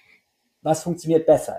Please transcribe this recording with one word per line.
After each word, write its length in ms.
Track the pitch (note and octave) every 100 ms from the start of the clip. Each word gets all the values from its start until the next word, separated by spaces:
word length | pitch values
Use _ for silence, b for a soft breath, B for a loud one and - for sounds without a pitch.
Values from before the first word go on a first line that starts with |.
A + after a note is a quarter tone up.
| b b _ _ _ _
was 180 | D3+ D#3+
funktioniert 460 | F3 E3+ D#3 D#3+ D#3+
besser, 300 | D3 -